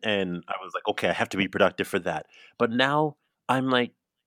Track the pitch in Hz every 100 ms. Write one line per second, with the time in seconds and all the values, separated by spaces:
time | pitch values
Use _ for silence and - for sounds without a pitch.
0 | 110 101 95 87 - 98 92 90 - 104
1 | 95 85 107 95 95 98 95 - 95 98
2 | 90 80 - - - _ 117 120 131 147
3 | 156 143 _ _ - 131 131 127 120 -
4 | _ _